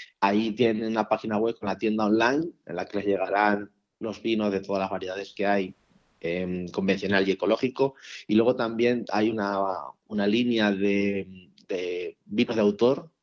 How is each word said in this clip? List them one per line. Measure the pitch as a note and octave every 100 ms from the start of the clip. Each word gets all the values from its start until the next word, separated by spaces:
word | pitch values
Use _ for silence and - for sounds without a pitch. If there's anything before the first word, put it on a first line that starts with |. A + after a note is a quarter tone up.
| - -
Ahí | G2 G#2 A2+
tienen | G#2+ A#2 A2 A2+
una | A2+ G#2+
página | A2+ A2 G#2
web | A2+ A2
con | G2+
la | F#2+
tienda | A2 G#2+ G#2+
online | A2+ A#2 C#3+ E3+ - -
en | E2+
la | F#2+
que | G2+
les | G2+
llegarán | G2 F#2 G2 G#2 G#2 G#2 _ _ -
los | A2 G2
vinos | A2+ G#2+ G#2
de | G2
todas | F#2+ G2
las | F#2+
variedades | F#2+ F#2 G2 G2
que | - G2+
hay, | G2+ F#2 - _ _ _ _
em, | E2+ F2+ F2+ F2+ F2
convencional | G#2 F#2+ F#2+ G2 G2 F#2+
y |
ecológico. | F2+ F#2 A2 B2+ - C3+ - - - -
Y |
luego | G#2+ A#2
también | B2+ A2+ A2+ A#2+ A#2+ G#2
hay | G#2 G#2+
una, | A2+ G2+ G2 G2 F2+ C2+ - -
una | G#2+ G2+
línea | A#2 B2 A2+ G#2
de, | G2 G2+ G2+ G2+ G2 F#2+ F#2 F#2 _ -
de | F#2 F2+ F2+ F2 - -
vinos | G#2 A#2+ A2
de |
autor | G#2 G#2 A#2+ C#3 - _